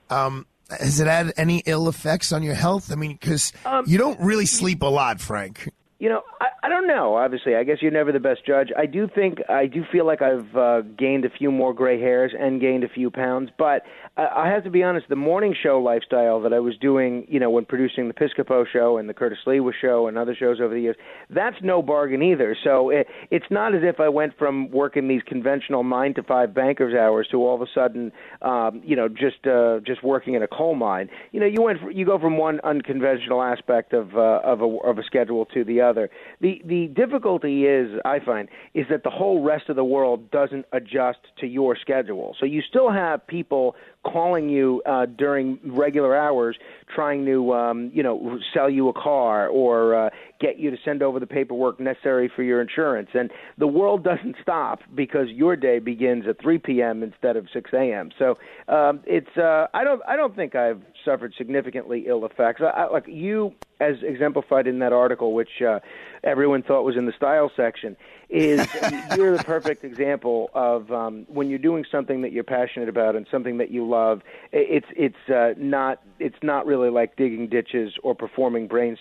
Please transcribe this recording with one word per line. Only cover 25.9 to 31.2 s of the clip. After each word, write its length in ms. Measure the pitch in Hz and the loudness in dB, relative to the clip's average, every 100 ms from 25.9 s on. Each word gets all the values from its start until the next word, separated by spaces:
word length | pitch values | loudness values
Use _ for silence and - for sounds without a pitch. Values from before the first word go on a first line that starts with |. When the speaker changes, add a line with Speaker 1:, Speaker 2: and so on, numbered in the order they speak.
| 127 139 127 120 127 120 | 0 0 -2 0 2 2
Speaker 2:
banker's 440 | 101 131 139 127 120 | 2 0 2 2 4
hours 320 | 110 110 107 | 4 4 0
to 160 | 127 123 | 0 0
all 80 | |
of 80 | 123 | 0
a 100 | 123 - | -2 0
sudden, 360 | 127 117 117 - - - | 0 0 -8 -10 -20 -8
um, 400 | - 123 113 110 | -4 -2 -2 -4
you 120 | - 135 | -2 0
know, 120 | 113 | 0
just, 380 | 110 135 - 135 | 0 -2 -2 2
uh, 360 | 123 117 113 113 | 4 4 2 -2
just 160 | 127 | -4
working 320 | 131 131 - | -2 -2 0
in 80 | 123 | -2
a 60 | 104 | -2
coal 260 | - 165 | -2 -2
mine. 380 | 151 113 92 98 - | 0 0 -2 -4 -12